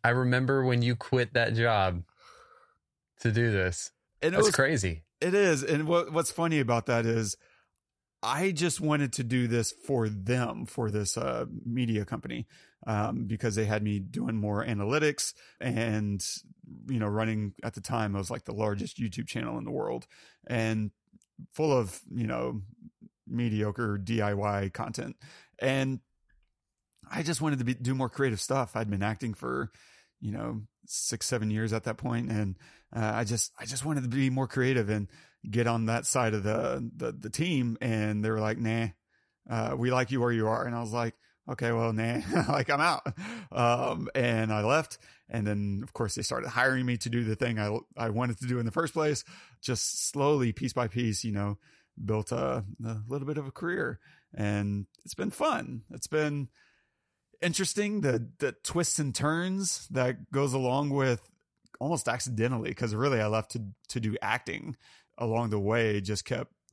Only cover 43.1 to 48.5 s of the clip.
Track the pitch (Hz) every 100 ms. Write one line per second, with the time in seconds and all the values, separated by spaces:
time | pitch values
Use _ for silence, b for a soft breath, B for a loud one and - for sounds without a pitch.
43.1 | 165 208 233 175 - 120 123 131 127 135
44.1 | 135 120 113 110 107 107 151 156 - b
45.1 | b - 113 104 104 101 98 123 - 110
46.1 | - - 123 - 120 131 131 123 120 120
47.1 | 120 110 107 120 110 104 110 - - 113
48.1 | 110 123 107 123